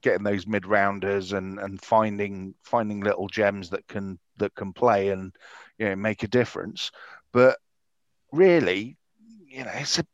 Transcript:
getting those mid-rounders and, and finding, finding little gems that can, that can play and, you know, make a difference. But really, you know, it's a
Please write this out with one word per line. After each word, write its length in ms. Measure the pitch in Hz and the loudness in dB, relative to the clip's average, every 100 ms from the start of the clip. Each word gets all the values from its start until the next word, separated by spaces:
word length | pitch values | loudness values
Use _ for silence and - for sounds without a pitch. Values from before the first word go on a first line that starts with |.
getting 220 | 131 95 | 0 0
those 240 | 104 101 90 | 0 -4 -2
mid-rounders 840 | 107 92 104 98 98 95 101 92 | -4 0 0 2 -2 -2 -2 -2
and, 260 | 98 95 98 | -6 -6 -8
and 200 | 98 98 | -10 -10
finding, 760 | - 110 110 101 101 98 95 - | 0 2 2 -2 -6 -6 -12 -14
finding 380 | - 120 107 104 | -4 -2 -2 -2
little 260 | 101 101 98 | -2 -2 -4
gems 420 | 107 101 101 90 | 0 0 0 -6
that 180 | 95 - | -10 -10
can, 300 | 107 98 92 _ - | -10 -10 -12 _ -4
that 180 | 104 - | -4 -4
can 180 | 98 | -10
play 360 | 90 123 104 98 | 0 2 4 2
and, 260 | 95 95 - - - - - | -2 -6 -14 -20 -20 -18 -6
you 100 | 107 | -4
know, 80 | 95 | -2
make 280 | 104 107 | -2 -4
a 40 | 107 | 0
difference. 640 | 123 117 - - - - - - - _ | 2 2 -2 -10 -8 -10 -12 -20 -20 _
But 280 | 123 127 - _ _ _ _ _ _ _ | 6 6 6 _ _ _ _ _ _ _
really, 640 | 147 185 170 98 92 113 - _ _ _ - 160 | 4 6 6 4 0 -4 -12 _ _ _ -20 -20
you 160 | 131 | -14
know, 80 | 123 117 | -10 -8
it's 240 | 143 - | -4 -4
a 80 | - | -2